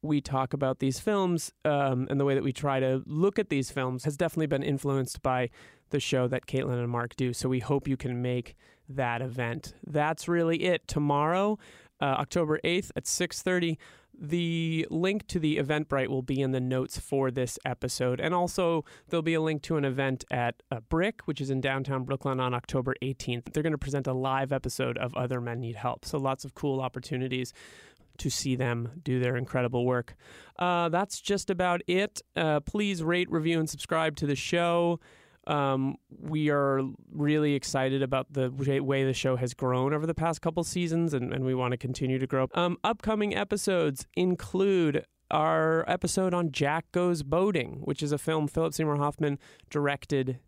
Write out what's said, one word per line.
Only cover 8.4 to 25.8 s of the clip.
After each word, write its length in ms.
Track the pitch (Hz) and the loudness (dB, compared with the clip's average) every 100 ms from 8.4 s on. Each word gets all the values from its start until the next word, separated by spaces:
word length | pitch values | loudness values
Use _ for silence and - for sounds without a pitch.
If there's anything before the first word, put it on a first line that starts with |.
| 120 - - _ _ | -4 -12 -20 _ _
that 300 | 135 123 117 | -4 -2 -2
event. 540 | 127 120 120 117 - - - | -4 -4 -4 -4 -8 -16 -4
That's 420 | 147 151 160 - | 0 0 -2 0
really 340 | 170 165 165 | 2 2 2
it. 260 | 185 170 - | 2 0 0
Tomorrow, 680 | - 147 143 151 180 202 214 - - - _ | 0 2 4 4 2 2 0 -6 -20 -20 _
uh, 40 | |
October 540 | 143 135 139 175 160 151 | 0 0 0 0 0 0
eighth 260 | - 175 - - | 0 -2 -2 -8
at 100 | - | -4
six 360 | - 175 - | -2 -2 -2
thirty, 360 | - 180 170 156 - - _ - | 0 0 0 -2 -8 -20 _ -14
the 680 | 160 175 170 165 165 160 156 | -4 -2 0 0 0 0 -2
link 360 | 160 180 202 - | 0 0 0 -2
to 120 | 180 | -2
the 200 | 156 151 | 0 0
Eventbrite 500 | 139 151 156 139 131 | 2 0 0 0 0
will 140 | 135 | -2
be 180 | 127 135 | -2 0
in 120 | 135 | 2
the 80 | 131 | 2
notes 380 | 127 131 131 - | 0 0 -2 -6
for 320 | - 139 135 | -4 0 0
this 280 | 123 123 - - | 0 -4 -4 -6
episode. 520 | 127 127 - 123 123 | -4 -4 0 0 0
And 160 | 151 | 0
also, 520 | 175 175 - 175 165 147 - - | 2 0 0 2 2 -2 -14 -4
there'll 120 | 170 | -2
be 120 | 160 | 0
a 80 | 165 | 2
link 180 | 160 151 | 2 -2
to 120 | - 160 | 0 0
an 80 | |
event 400 | 139 131 135 131 - | 0 0 0 0 -2
at, 320 | 135 120 - _ | 0 0 -2 _
uh, 100 | 120 113 | -8 -2
Brick, 320 | 160 190 226 - | 0 0 -2 -6
which 120 | 151 | -4
is 120 | 135 | -2
in 100 | 135 | 0
downtown 440 | 131 135 135 135 | 0 -2 -2 -2
Brooklyn, 360 | 127 135 139 131 | -2 -2 -2 0
on 140 | 127 | 0
October 400 | 123 - 135 127 - | 0 -2 -2 0 -2
eighteenth. 500 | 127 131 - 120 120 | -4 -6 -4 -4 -4
They're 100 | - | -2
gonna 140 | 156 151 | 0 -2
present 300 | 139 139 135 | -2 -2 -2
a 80 | |
live 380 | 127 131 135 135 | -2 0 0 0
episode 440 | 135 127 - 131 120 | -2 -2 -2 -2 -2
of 180 | 123 | -4
Other 260 | 127 127 127 | -2 -2 -2
Men 180 | 120 117 | -4 -4
Need 160 | 120 | -6
Help. 300 | 113 | -4